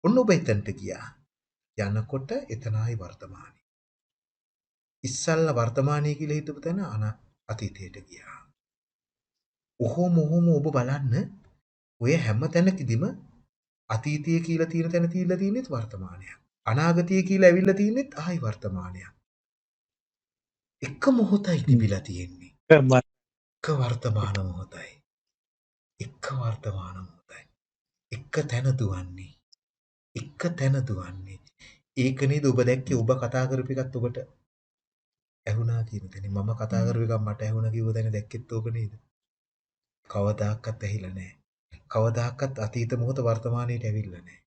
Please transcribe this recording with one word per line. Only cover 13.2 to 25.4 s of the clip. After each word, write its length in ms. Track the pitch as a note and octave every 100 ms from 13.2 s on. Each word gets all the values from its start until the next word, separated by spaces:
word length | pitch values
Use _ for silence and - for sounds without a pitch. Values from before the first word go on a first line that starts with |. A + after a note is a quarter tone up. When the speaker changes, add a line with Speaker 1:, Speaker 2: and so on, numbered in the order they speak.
| - - _ _ _ _ _
Speaker 1:
අතීතය 500 | A2+ D3+ D3+ D3+ E3
කියලා 260 | E3 E3 E3
තියෙන 240 | E3+ E3
තැන 180 | F3 E3+
තියලා 300 | F#3 F3 F3+
තියෙනෙත් 320 | G3 A3+ B3+
වර්තමානයක්. 680 | C3 A2 G2 F#2 F2+ F#2 - _ _ -
අනාගතය 560 | A#2 E3 E3+ E3+ F#3+
කියලා 260 | F#3 F#3+ F#3
ඇවිල්ලා 260 | F3+ F#3
තියෙනෙත් 360 | F#3+ G#3 A#3 C#4
ආයි 260 | - D#3+ F3
වර්තමානයක්. 720 | A#2 G#2 G#2 F#2 F2+ F#2 - _ _ _ _ _ _ _ _ _ _ _ _ _ _ _ _ _
එක 200 | C3 C#3 -
මොහොතයි 480 | B3 G3+ G3+ G3 D#3+
Speaker 2:
හ්ම්. 80 | C3+
Speaker 1:
තිබිලා 340 | B2 G#2+ G2
තියෙන්නේ. 520 | - F2+ F2+ - - _
Speaker 2:
එහෙමයි. 360 | _ D#3 C3 B2+ - _ _ _ _
Speaker 1:
එක 180 | _ -
වර්තමාන 640 | D3 A#2+ A#2 B2 G#2 G2+ G2
මොහොතයි. 500 | F#2+ F2 F#2+ - - - _ _ _ _